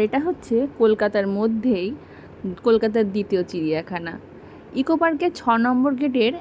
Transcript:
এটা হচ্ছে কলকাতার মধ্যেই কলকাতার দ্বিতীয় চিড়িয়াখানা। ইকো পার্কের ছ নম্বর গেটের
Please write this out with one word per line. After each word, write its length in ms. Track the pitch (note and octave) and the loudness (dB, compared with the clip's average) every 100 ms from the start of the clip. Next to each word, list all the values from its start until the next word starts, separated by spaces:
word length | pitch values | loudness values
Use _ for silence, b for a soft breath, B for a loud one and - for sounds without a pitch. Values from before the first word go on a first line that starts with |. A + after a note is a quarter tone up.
| G#3+ | 2
এটা 140 | C4+ D#4+ | 2 0
হচ্ছে 280 | - - A3+ C#4 - | -4 0 0 0 2
কলকাতার 460 | A3+ G#3+ G#3 G#3 G3 G3 | 4 4 2 0 0 0
মধ্যেই 520 | A3+ A3+ B3+ G3 F#3+ D4 B B B - F#3+ F3 A#3+ | 0 0 0 0 -2 -8 B B B -10 -10 -2 2
কলকাতার 380 | A3+ A3 A3+ G#3 | 4 4 2 0
দ্বিতীয় 280 | G3+ G3+ F#3+ F3+ | 0 -2 -2 -2
চিড়িয়াখানা। 640 | F3+ D#3 D#3 E3 F3 E3+ - - - B B B - | -4 -2 -2 -4 -8 -8 -12 -16 -20 B B B -4
ইকো 140 | C4+ D#4+ | 0 2
পার্কের 300 | E4 D4 F4 F4 | 2 0 -2 -2
ছ 20 | - A#3 A#3+ | 0 2 2
নম্বর 260 | B3 C#4 B3+ | 2 2 0
গেটের 320 | D4 B3 A3+ E4+ | 0 2 0 0